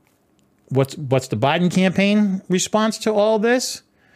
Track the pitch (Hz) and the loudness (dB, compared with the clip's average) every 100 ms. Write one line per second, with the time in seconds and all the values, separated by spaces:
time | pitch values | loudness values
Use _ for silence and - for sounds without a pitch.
0 | _ _ _ _ _ _ - 131 135 - | _ _ _ _ _ _ -4 -2 -2 -4
1 | 135 131 - 107 135 170 175 185 185 196 | -2 -2 0 -2 0 2 0 2 0 2
2 | 196 214 208 190 - 180 - 214 220 - | 2 2 0 -2 -2 -2 0 0 0 -2
3 | 220 208 214 220 233 247 - - _ _ | -2 0 2 2 2 0 -2 -10 _ _
4 | _ | _